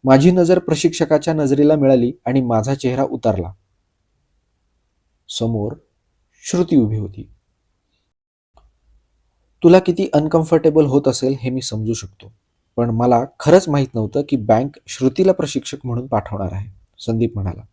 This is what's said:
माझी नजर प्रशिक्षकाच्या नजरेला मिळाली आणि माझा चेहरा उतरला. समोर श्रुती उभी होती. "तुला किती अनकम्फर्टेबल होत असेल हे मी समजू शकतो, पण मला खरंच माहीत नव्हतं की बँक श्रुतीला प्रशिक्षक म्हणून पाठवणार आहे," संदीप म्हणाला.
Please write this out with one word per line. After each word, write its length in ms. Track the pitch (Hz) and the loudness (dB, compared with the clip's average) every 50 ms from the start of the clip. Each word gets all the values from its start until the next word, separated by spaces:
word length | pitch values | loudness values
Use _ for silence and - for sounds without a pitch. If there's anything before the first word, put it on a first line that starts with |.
| - | 4
माझी 260 | 131 131 135 143 180 | 6 4 6 6 4
नजर 280 | 180 185 175 170 185 180 | 4 4 4 4 2 2
प्रशिक्षकाच्या 760 | - - 156 - - 165 170 - 165 - 156 147 151 170 160 | 2 -2 -4 0 0 -2 0 0 0 0 0 0 0 -2 -2
नजरेला 420 | 156 147 131 135 139 147 147 156 | -2 0 0 2 2 4 2 4
मिळाली 360 | 151 139 135 135 123 120 123 127 _ _ | 2 4 4 4 4 2 -2 -4 _ _
आणि 160 | 120 127 135 | -2 0 0
माझा 340 | 127 120 117 110 110 131 139 | 0 2 0 0 0 -2 -4
चेहरा 300 | 135 - 127 127 131 139 | -2 -2 -4 -2 -2 -4
उतरला. 480 | - - 123 - 117 98 92 85 85 95 _ _ _ _ _ _ _ _ _ _ _ _ _ _ _ _ _ _ _ _ _ _ _ _ _ _ _ _ _ _ _ _ _ _ _ | -4 -4 -4 -2 -2 -2 -2 -6 -10 -12 _ _ _ _ _ _ _ _ _ _ _ _ _ _ _ _ _ _ _ _ _ _ _ _ _ _ _ _ _ _ _ _ _ _ _
समोर 440 | - - 120 113 113 107 101 113 143 - _ _ _ _ _ _ _ _ _ _ _ _ - | -8 -6 -4 -4 -4 -4 -6 -6 -8 -12 _ _ _ _ _ _ _ _ _ _ _ _ -10
श्रुती 320 | - - 170 180 - 165 | -6 -2 -2 0 2 2
उभी 220 | 139 117 107 110 107 | 2 2 2 -2 -6
होती. 320 | 104 92 - - - _ _ _ _ _ _ _ _ _ _ _ _ _ _ _ _ _ _ _ _ _ _ _ _ _ _ _ _ _ _ _ _ _ _ _ _ _ _ _ _ _ _ _ _ _ _ _ | -8 -10 -12 -16 -20 _ _ _ _ _ _ _ _ _ _ _ _ _ _ _ _ _ _ _ _ _ _ _ _ _ _ _ _ _ _ _ _ _ _ _ _ _ _ _ _ _ _ _ _ _ _ _
"तुला 160 | - 170 175 185 | 4 6 6 6
किती 320 | 185 - 170 170 196 - - | 4 2 -2 -2 -4 0 0
अनकम्फर्टेबल 720 | 147 151 156 156 165 160 160 170 160 160 160 151 156 156 | 0 0 2 0 0 2 2 0 2 2 2 4 4 2
होत 220 | 135 131 143 143 135 | 4 2 0 0 0
असेल 260 | 123 - 131 131 139 131 | -2 0 -4 -4 -4 -4
हे 100 | 117 127 | -6 -6
मी 120 | 127 131 | -6 -6
समजू 300 | 127 - 110 110 110 110 | -6 -6 -8 -6 -6 -6
शकतो, 400 | 113 - - 95 _ _ - 107 _ _ _ _ _ _ _ _ _ | -6 -6 -8 -16 _ _ -20 -20 _ _ _ _ _ _ _ _ _
पण 140 | - 120 120 | -4 -4 -2
मला 340 | 113 113 120 123 123 117 131 135 _ _ | -2 0 2 2 2 2 0 -4 _ _
खरंच 280 | - 151 165 190 190 165 | 2 4 4 4 4 2
माहीत 200 | 147 143 135 131 - | -2 -2 -2 -2 -4
नव्हतं 280 | 117 107 104 - 143 143 - | -6 -6 -4 -4 -4 -4 -2
की 80 | 143 | -4
बँक 340 | 127 104 110 113 113 131 143 - - _ | -4 0 0 0 0 0 -4 -10 -16 _
श्रुतीला 460 | - - - 127 131 131 - 190 190 | -18 -8 -2 -2 -2 0 2 0 2
प्रशिक्षक 440 | 185 - 160 139 - 135 - - - 135 - | 2 0 -4 -6 -6 -8 -8 -8 -14 -10 -8
म्हणून 220 | 123 117 120 127 | -8 -8 -8 -6
पाठवणार 420 | 131 120 107 - - 110 101 95 85 | -4 -4 -4 -4 -6 -10 -8 -8 -8
आहे," 180 | 82 98 101 101 - - _ - _ _ | -8 -8 -10 -12 -16 -20 _ -20 _ _
संदीप 360 | - - 113 113 117 113 117 | -6 -6 -2 -2 -2 -2 -4
म्हणाला. 280 | 104 95 92 - 98 - _ | -6 -6 -6 -8 -10 -18 _